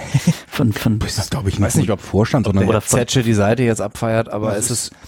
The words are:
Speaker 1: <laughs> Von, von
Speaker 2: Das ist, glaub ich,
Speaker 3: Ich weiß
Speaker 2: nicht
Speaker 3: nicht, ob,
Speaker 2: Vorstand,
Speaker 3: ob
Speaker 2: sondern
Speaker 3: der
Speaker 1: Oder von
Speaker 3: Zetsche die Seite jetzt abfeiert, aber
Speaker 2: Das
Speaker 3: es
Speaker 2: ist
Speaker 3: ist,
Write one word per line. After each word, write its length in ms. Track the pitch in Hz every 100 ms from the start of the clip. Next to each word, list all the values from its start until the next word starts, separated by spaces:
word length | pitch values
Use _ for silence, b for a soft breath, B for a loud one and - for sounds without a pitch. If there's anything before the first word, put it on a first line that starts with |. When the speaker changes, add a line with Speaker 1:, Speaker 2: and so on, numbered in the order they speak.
| - 135
Speaker 1:
<laughs> 320 | - - -
Von, 240 | - 120
von 260 | - 120 107
Speaker 2:
Das 180 | 98 -
ist, 140 | -
glaub 160 | 147 98
ich, 80 | -
Speaker 3:
Ich 60 |
weiß 140 | 107 -
Speaker 2:
nicht 80 | 95
Speaker 3:
nicht, 60 |
ob, 80 | 98
Speaker 2:
Vorstand, 440 | - 98 107 139 107
Speaker 3:
ob 60 |
Speaker 2:
sondern 160 | 98 95
Speaker 3:
der 20 |
Speaker 1:
Oder 120 | 107
von 180 | - 160
Speaker 3:
Zetsche 240 | 120 135
die 100 | 117
Seite 300 | 107 101 117
jetzt 180 | 120 110
abfeiert, 480 | 101 - 113 113 113
aber 200 | 107 107
Speaker 2:
Das 160 | 104 110
Speaker 3:
es 40 |
Speaker 2:
ist 160 | 117 -
Speaker 3:
ist, 40 | B